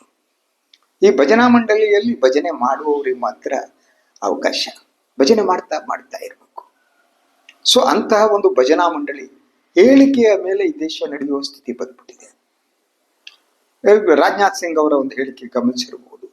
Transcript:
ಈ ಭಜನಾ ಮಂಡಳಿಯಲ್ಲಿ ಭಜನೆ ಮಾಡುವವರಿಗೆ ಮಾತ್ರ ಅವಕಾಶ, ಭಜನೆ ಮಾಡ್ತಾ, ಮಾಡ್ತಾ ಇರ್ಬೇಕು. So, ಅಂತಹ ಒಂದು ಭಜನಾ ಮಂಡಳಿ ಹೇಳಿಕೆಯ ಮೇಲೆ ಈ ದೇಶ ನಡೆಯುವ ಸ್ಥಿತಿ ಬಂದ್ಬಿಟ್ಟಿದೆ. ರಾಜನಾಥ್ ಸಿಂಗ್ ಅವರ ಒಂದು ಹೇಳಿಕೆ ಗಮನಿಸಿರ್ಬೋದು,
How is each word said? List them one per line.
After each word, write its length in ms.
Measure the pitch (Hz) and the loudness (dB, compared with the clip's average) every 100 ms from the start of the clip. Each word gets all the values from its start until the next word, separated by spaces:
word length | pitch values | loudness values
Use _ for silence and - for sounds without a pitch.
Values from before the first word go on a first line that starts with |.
| _ _ _ _ _ _ _ _ _ - | _ _ _ _ _ _ _ _ _ 0
ಈ 160 | 196 - | 2 4
ಭಜನಾ 300 | 269 226 247 | 4 4 4
ಮಂಡಳಿಯಲ್ಲಿ 720 | 240 226 214 214 202 233 226 | 4 2 0 2 0 0 0
ಭಜನೆ 320 | 131 143 170 | 0 2 0
ಮಾಡುವವರಿಗೆ 680 | 143 123 135 151 147 135 123 | 0 -2 -2 -2 -4 -4 -6
ಮಾತ್ರ 340 | 117 - - 135 - _ _ _ _ - | -6 -8 -8 -8 -8 _ _ _ _ -8
ಅವಕಾಶ, 460 | 101 - - - - - _ _ _ - | -6 -4 -4 -4 -10 -14 _ _ _ 0
ಭಜನೆ 220 | 135 220 | 2 2
ಮಾಡ್ತಾ, 340 | 185 180 - 151 - | 0 -4 -6 -10 -8
ಮಾಡ್ತಾ 300 | - - - - | -12 -12 -18 -18
ಇರ್ಬೇಕು. 460 | - _ - - _ _ _ _ _ _ _ _ - | -20 _ -20 -20 _ _ _ _ _ _ _ _ -8
So, 180 | - 247 262 | 0 2 2
ಅಂತಹ 460 | 180 233 214 214 | 0 0 2 2
ಒಂದು 200 | 202 190 | 2 0
ಭಜನಾ 340 | 131 127 165 175 | 2 2 2 0
ಮಂಡಳಿ 380 | 151 143 143 - _ _ _ _ 170 | -4 -10 -12 -16 _ _ _ _ 4
ಹೇಳಿಕೆಯ 680 | 233 269 277 269 226 196 | 6 6 4 4 2 2
ಮೇಲೆ 200 | 185 196 | -2 -4
ಈ 160 | 190 147 | -4 -4
ದೇಶ 240 | 160 - 160 | -10 -8 -10
ನಡೆಯುವ 320 | 143 139 139 | -8 -6 -6
ಸ್ಥಿತಿ 320 | 139 - - | -8 -14 -14
ಬಂದ್ಬಿಟ್ಟಿದೆ. 640 | 120 - - _ - - _ _ _ _ _ _ _ _ _ - _ _ _ _ _ 196 208 180 143 | -12 -12 -16 _ -20 -20 _ _ _ _ _ _ _ _ _ -20 _ _ _ _ _ 2 2 4 2
ರಾಜನಾಥ್ 400 | 170 196 196 - | 2 0 -2 -2
ಸಿಂಗ್ 240 | 175 156 | -6 -2
ಅವರ 140 | 151 | 0
ಒಂದು 220 | 143 135 127 | 0 -2 -8
ಹೇಳಿಕೆ 320 | 135 131 120 | -10 -12 -10
ಗಮನಿಸಿರ್ಬೋದು, 800 | 127 120 123 - - _ - - | -4 -4 -4 -10 -14 _ -20 -20